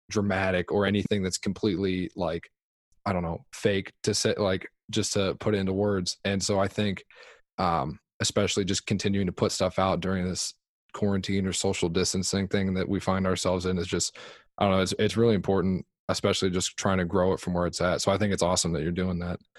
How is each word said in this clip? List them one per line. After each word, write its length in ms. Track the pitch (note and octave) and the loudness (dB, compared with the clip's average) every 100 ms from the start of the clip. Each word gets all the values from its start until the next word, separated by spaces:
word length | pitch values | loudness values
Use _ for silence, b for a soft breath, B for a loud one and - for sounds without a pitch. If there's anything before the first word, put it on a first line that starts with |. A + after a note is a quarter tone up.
| - | -6
dramatic 600 | A2 G2+ F#2 F#2+ F2+ F2 | -2 0 0 2 0 0
or 140 | G2+ G2 | 0 2
anything 360 | G2+ - G#2 | 0 0 0
that's 160 | F#2 - | 0 -4
completely, 720 | - F#2 A2 F2 G2 F#2 F#2 - | -4 -2 0 0 0 -2 -4 -4
like, 340 | E2+ E2+ - _ _ _ _ _ - | -4 -4 -8 _ _ _ _ _ -2
I 60 | |
don't 80 | F#2 | -2
know, 220 | E2+ E2+ - | -2 -6 -10
fake 380 | - A2 G2 F#2+ - | -2 0 0 -2 -6
to 100 | - | -2
say, 200 | G#2 A2+ - | 0 0 2
like, 300 | G2+ F#2 - _ - | 0 0 -4 _ -6
just 240 | G#2+ G2 | -2 0
to 220 | G#2 F#2+ - | 0 0 -2
put 180 | A2+ | 0
it 40 | G#2 | 0
into 140 | F#2+ | 0
words. 440 | F#2+ G#2 G2 F2+ - | 0 0 0 -2 -4
And 180 | G2 G2 | -2 0
so 180 | F#2 G2+ | 2 2
I 80 | G2 | 2
think, 360 | - G#2 F#2+ - B B B _ - | 0 -2 -2 -8 B B B _ -2
um, 420 | F#2 E2+ C#2+ - _ - | 0 0 -2 -8 _ -6
especially 440 | - - G2+ - F#2+ | -2 0 0 0 0
just 200 | G2 - | -2 -2
continuing 400 | G2+ G#2+ G2 F#2+ | -2 0 0 -2
to 60 | |
put 200 | - G#2 | 0 0
stuff 260 | - F#2 F#2 | 0 0 2
out 220 | F#2+ F2 | 0 0
during 260 | F2+ F#2+ F2+ | 0 -2 -2
this 280 | F2 - - _ _ _ | -4 -6 -10 _ _ _
quarantine 520 | - G#2 G2 F#2 G2 F#2+ | -4 0 0 0 -2 0
or 60 | |
social 340 | F2 G2 F#2+ F2 | -2 -2 0 0
distancing 580 | F2 F#2 F#2 F#2 G2 F#2 | 0 0 0 -2 -2 0
thing 260 | G2+ F#2+ | 0 0
that 140 | F#2 F2+ | 0 0
we 120 | G2 | -2
find 260 | - F#2+ F#2+ | 0 0 0
ourselves 400 | F#2 - F#2 F2+ | 0 0 0 0
in 120 | F#2 | -2
is 80 | F2 | -2
just, 280 | F2 - B B B B - | -2 -2 B B B B -2
I 60 | G2+ | 2
don't 60 | F#2+ | 4
know, 60 | |
it's, 120 | F#2 G2+ | 2 2
it's 180 | G#2+ A2 | 0 4
really 160 | A#2 G#2 | 4 4
important, 500 | E2+ G2 F#2 F#2 - _ - | 2 2 2 0 -4 _ -6
especially 420 | - G2+ G2 G2 | 0 0 2 0
just 260 | F2+ - - | 0 -2 -2
trying 200 | G2+ F#2+ | 0 2
to 80 | F2+ | 2
grow 280 | F#2+ F#2 | 2 2
it 60 | E2 | 2
from 140 | - | -2
where 120 | F2 F2 | 0 0
it's 140 | - | 0
at. 200 | F2+ E2+ | 0 2
So 100 | - | 2
I 60 | G2 | 2
think 140 | G#2 | 2
it's 80 | F#2 | 2
awesome 300 | F2 F2+ F2 | 2 2 0
that 80 | E2 | -2
you're 100 | D#2 | -2
doing 280 | F2 F#2 F2 | -2 -2 -2
that. 200 | F2 F2+ _ | -4 -8 _